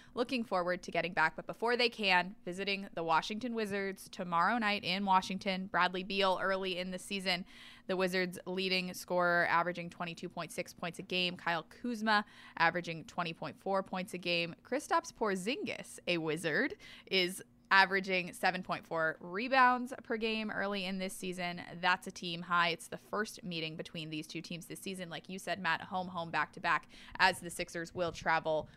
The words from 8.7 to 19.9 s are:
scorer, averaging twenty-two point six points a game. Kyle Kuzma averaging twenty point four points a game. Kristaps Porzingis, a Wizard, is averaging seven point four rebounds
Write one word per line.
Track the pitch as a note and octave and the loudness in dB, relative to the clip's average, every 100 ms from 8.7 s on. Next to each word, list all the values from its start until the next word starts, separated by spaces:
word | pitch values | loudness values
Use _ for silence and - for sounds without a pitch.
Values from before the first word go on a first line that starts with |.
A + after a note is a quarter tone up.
| F#3 F3+ | 0 0
scorer, | F3+ - F3+ F3 F3 D#3 | -6 -2 2 4 4 4
averaging | D#3+ E3+ F3 E3+ | 4 2 -2 -8
twenty-two | - E3+ E3 F3+ | -8 -8 -8 -10
point | F3 D#3+ | -8 -6
six | - E3+ | -6 -8
points | - F3 E3 | -8 -8 -8
a | |
game. | F3+ F3+ F3+ F3+ | -4 0 0 -2
Kyle | - E3+ - - | -2 -2 -4 -8
Kuzma | A#3+ A#3 A3 G#3 G#3 - - - | -6 -2 2 2 2 -10 -12 4
averaging | E3 E3+ E3+ D#3+ - | 4 4 -2 -8 -6
twenty | - E3+ | -4 -4
point | D#3+ D#3 - | -4 -8 -6
four | F#3+ G3 | 0 0
points | F#3+ F#3 F#3 | 0 -6 -6
a | F3+ | -4
game. | F3+ F3 E3+ - | 0 0 0 -6
Kristaps | - C4 - E4 E4 | -6 -4 0 0 -2
Porzingis, | - A3 F#3+ F#3 D#4 F4 - - - - | -2 0 0 0 -2 -4 -6 -10 -6 0
a | F3 | 0
Wizard, | D#3 D#3 E3+ D#3 C4+ G#4 - - - | 0 0 0 2 0 -4 -14 -20 0
is | F#3+ F3+ F#3+ - _ _ | 2 2 -2 -12 _ _
averaging | F#3+ F#3+ F#3+ F#3+ F#3 F3 | 8 8 4 2 0 -2
seven | - F#3 F3+ | 0 0 0
point | F#3 E3+ - | -2 -6 -2
four | E3 D#3+ - | 0 0 -2
rebounds | F3 F#3 B3 C4 B3 B3 B3 | -6 -6 2 6 6 6 -2